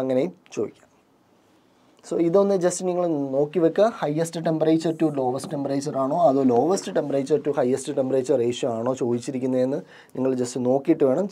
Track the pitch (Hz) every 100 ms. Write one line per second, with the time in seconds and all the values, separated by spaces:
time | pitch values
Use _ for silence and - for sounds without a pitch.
0 | 131 127 175 - _ - 107 - _ _
1 | _ _ _ _ _ _ _ _ _ _
2 | - 170 170 190 202 196 175 175 185 180
3 | 175 147 139 131 147 175 165 165 220 -
4 | 151 151 165 170 165 160 156 160 165 160
5 | 160 143 127 131 175 151 139 139 147 135
6 | 135 165 165 135 131 120 147 190 196 175
7 | 147 139 135 147 151 143 127 123 151 139
8 | 131 135 127 135 120 123 135 113 120 131
9 | 123 120 123 131 127 127 127 147 - -
10 | - - 131 127 123 135 123 135 139 156
11 | 139 139 196